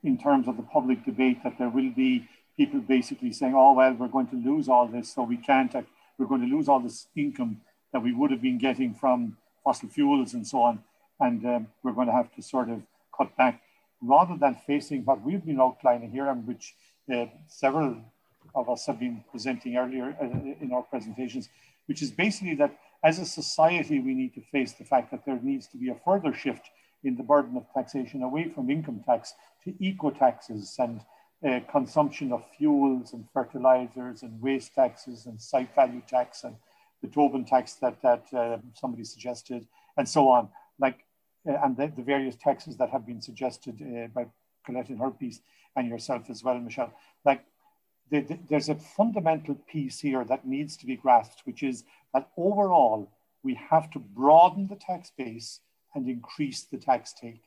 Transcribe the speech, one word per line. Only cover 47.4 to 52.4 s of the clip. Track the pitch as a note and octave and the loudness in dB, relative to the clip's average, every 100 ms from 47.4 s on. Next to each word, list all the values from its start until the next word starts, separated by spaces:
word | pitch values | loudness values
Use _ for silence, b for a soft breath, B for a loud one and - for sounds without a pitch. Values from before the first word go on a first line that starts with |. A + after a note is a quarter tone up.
| _ _ _ _ _ _ _ | _ _ _ _ _ _ _
the, | D3 | -2
the, | C#3+ E3 - | -2 -10 -2
there's | D3+ D3+ | -2 0
a | D3+ | -6
fundamental | - - A3 G#3+ D#3+ D#3+ D3+ C#3+ _ | -6 0 0 2 0 0 -2 -8 _
piece | D#3+ C3+ - | -6 -6 -6
here | C#3+ C3 A#2 | -2 -2 -2
that | C3 C3 | -4 -2
needs | C3+ D3 - | -6 -6 -10
to | B2 | -10
be | B2 | -6
grasped, | C3 B2 A#2 - - | 4 4 4 -12 -14
which | - | -6
is | C3+ B2 - b b | -6 -6 -12 b b
that | C3+ C#3 | -4 -4
overall | - | -2